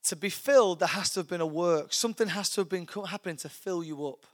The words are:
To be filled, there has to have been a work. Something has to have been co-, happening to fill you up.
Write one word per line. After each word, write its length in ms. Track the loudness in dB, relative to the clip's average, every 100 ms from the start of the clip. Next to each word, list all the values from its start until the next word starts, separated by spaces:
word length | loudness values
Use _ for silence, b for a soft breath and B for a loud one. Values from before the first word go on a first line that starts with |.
To 120 | -4 -2
be 140 | -6
filled, 480 | -4 6 8 8 4
there 100 | 0
has 220 | 0 -2
to 100 | -2
have 80 | -4
been 120 | -2
a 60 | -2
work. 460 | 0 2 2 2
Something 360 | -2 -2 0 -2
has 220 | 0 -2
to 120 | -2
have 60 | -2
been 180 | -2 -6
co-, 180 | -8
happening 320 | -8 -8 -8 -8
to 120 | -10
fill 340 | -10 -4 -4
you 240 | -4 -6 -6
up. 200 | -8 -18